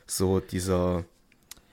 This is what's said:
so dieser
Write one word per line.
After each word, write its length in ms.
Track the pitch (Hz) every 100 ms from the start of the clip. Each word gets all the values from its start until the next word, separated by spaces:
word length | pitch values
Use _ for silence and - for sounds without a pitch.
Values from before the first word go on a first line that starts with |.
| -
so 340 | - 92 95
dieser 640 | - 92 90 90 90 87 85 _ _ _ _ - _